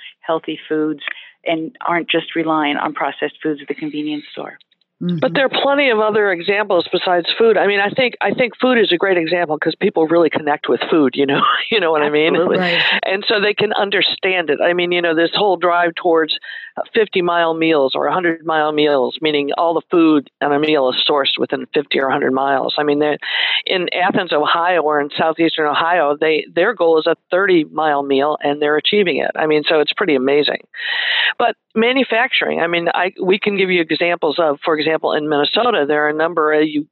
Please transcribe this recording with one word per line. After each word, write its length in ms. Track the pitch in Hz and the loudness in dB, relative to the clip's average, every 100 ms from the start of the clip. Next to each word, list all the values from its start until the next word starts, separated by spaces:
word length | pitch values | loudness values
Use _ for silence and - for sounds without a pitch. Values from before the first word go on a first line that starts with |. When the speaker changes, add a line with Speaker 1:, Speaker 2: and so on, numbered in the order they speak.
| - - | -10 -12
Speaker 1:
healthy 400 | - 160 - 156 - | -6 -4 -4 -10 -4
foods 340 | 156 156 147 - - - - - | -2 -2 -4 -8 -12 -16 -10 -4
and 300 | 165 160 - - | -4 -4 -8 -4
aren't 220 | 175 - | -2 -2
just 260 | 165 165 165 | -4 -4 -4
relying 400 | 160 156 147 147 | -2 0 0 -2
on 180 | 156 | -4
processed 440 | 147 147 - 147 - | -4 -6 -4 -8 -6
foods 200 | 160 147 | -6 -6
at 80 | 143 | -8
the 60 | 147 | -8
convenience 500 | 156 147 151 147 - | -8 -6 -6 -8 -10
store. 280 | - 147 - _ _ _ - | -14 -14 -16 _ _ _ -8
Speaker 2:
Mm-hmm. 140 | 175 170 | -6 -2
Speaker 3:
But 140 | 262 | 0
there 120 | 175 269 | 0 0
are 40 | |
plenty 400 | - 269 277 277 | 0 0 2 2
of 100 | 220 | 2
other 320 | 214 214 208 | 2 2 2
examples 560 | 175 170 202 208 180 - | 0 -2 -2 0 0 0
besides 380 | 180 - 175 165 - | -2 0 0 0 2
food. 200 | 226 190 | 4 4
I 100 | 185 | 2
mean, 140 | 202 | 2
I 80 | 202 | 0
think, 260 | - 247 - | 0 -2 -2
I 100 | 196 | -4
think 220 | 196 247 - | 0 -2 0
food 160 | 254 240 | 2 4
is 160 | 185 | 2
a 40 | 175 | 2
great 200 | 196 180 | 2 0
example 420 | 160 175 165 170 | 0 -2 -2 -2
'cause 160 | 165 156 | -4 -2
people 320 | 185 170 156 | -2 0 2
really 220 | 170 160 | 2 2
connect 400 | - 151 151 - | 0 -2 -2 -2
with 100 | 120 - | -2 0
food, 260 | 170 135 127 | 2 2 2
you 80 | 139 | 0
know, 160 | 143 - - | 0 0 0
<laughs> 140 | - | -2
you 120 | 220 | -2
know 100 | 165 | 0
what 100 | 156 | 0
I 80 | 147 | 0
mean? 240 | 147 160 | 0 2
Speaker 1:
Absolutely. 240 | 156 180 180 | 2 0 0
Speaker 2:
Right. 220 | 180 170 - - - | 0 0 -2 -2 -2
Speaker 3:
And 200 | 190 202 | -4 -2
so 140 | 220 | 0
they 120 | 208 | 0
can 200 | 208 214 | 0 -2
understand 760 | 202 202 202 - - 190 185 156 | -2 -2 0 -2 -2 -2 -2 0
it. 100 | 143 | 0
I 80 | 165 | 0
mean, 220 | 175 175 | 0 0
you 80 | 175 | 0
know, 120 | 175 | 0
this 180 | 160 170 - | 2 0 2
whole 220 | 208 175 | 0 2
drive 380 | 175 170 175 165 | 2 2 0 0
towards 440 | 180 165 160 - - - - - - | 0 2 2 -4 -10 -16 -12 -12 -4
fifty 280 | 233 208 190 | 0 0 0
mile 320 | 175 170 165 | 0 2 0
meals 400 | 165 160 156 135 | 0 2 4 2
or 140 | 147 147 | 0 -2
a 60 | |
hundred 320 | 160 175 165 160 | 0 -2 -2 -2
mile 260 | 156 151 | 0 0
meals, 460 | 151 151 143 120 - | 2 2 2 0 -2
meaning 300 | 156 147 143 - | -2 0 -2 0
all 160 | 170 | 0
the 80 | 160 - | 0 0
food 380 | 175 160 151 - - | 4 4 4 0 -4
on 120 | 147 | -2
a 60 | 143 | 0
meal 300 | 156 151 131 | 2 2 2
is 140 | 123 - | 0 0
sourced 280 | 147 135 - | 0 0 -2
within 280 | 127 135 127 | -4 -4 -4
fifty 260 | 156 143 139 | -4 -2 -2
or 80 | 135 | 0
a 40 | |
hundred 220 | 143 143 | 0 0
miles. 420 | 131 139 131 120 - | 0 0 0 0 -2
I 60 | |
mean, 160 | 147 143 | 0 2
they, 180 | 151 143 - - - - - | 0 -2 -4 -4 -2 -2 -2
in 240 | 190 175 | -4 -2
Athens, 380 | - 180 208 175 | -2 0 0 -2
Ohio, 500 | 151 147 170 175 175 | 0 0 0 2 2
or 200 | 151 147 | 2 0
in 80 | 143 - | -2 -2
southeastern 500 | 160 156 165 - 151 | -2 2 0 0 -2
Ohio, 500 | 143 165 180 147 147 | 0 0 2 2 2
they, 260 | 160 156 - | 0 0 -2
their 200 | 170 190 | 0 0
goal 240 | 202 170 160 | 2 2 4
is 60 | 156 | 2
a 100 | 156 _ | -2 _
thirty 340 | 180 196 180 147 | 0 4 2 2
mile 380 | 151 156 143 | -2 0 0
meal, 340 | 143 135 147 147 | 0 0 0 0
and 200 | 143 147 | -2 0
they're 160 | 147 151 | 0 0
achieving 400 | - 208 180 139 | 0 0 0 0
it. 140 | 131 - | -2 -2
I 100 | 156 | 0
mean, 180 | 151 147 | 0 2
so 140 | 160 | 0
it's 120 | 143 | 0
pretty 220 | - 196 135 | -2 0 0
amazing. 520 | 131 143 143 - - - - - - - - - | 2 2 2 -4 -8 -12 -8 -4 -2 -2 -2 0
But 200 | 233 - _ 220 | -2 -4 _ 0
manufacturing, 880 | 233 262 247 226 254 - 151 156 | 2 2 0 0 0 0 -2 -2
I 60 | 165 | -2
mean, 200 | 170 170 | -2 -2
I, 180 | - 180 - | -2 -2 -2
we 160 | 185 202 | 0 0
can 200 | - 196 | 0 -2
give 120 | 190 | 0
you 120 | 180 | 0
examples 560 | 160 156 175 170 160 139 | 0 0 0 0 0 2
of, 200 | 160 143 | 0 0
for 140 | - 151 147 | -2 -2 0
example, 280 | 156 156 | -2 0
in 160 | 147 151 | -2 0
Minnesota, 560 | 147 143 - 240 202 143 | 0 0 0 0 2 2
there 180 | 151 151 | 0 0
are 40 | |
a 40 | |
number 400 | 151 160 165 151 | 0 -2 0 2
of, 140 | 156 156 | 2 2
you, 200 | 151 147 | -2 -6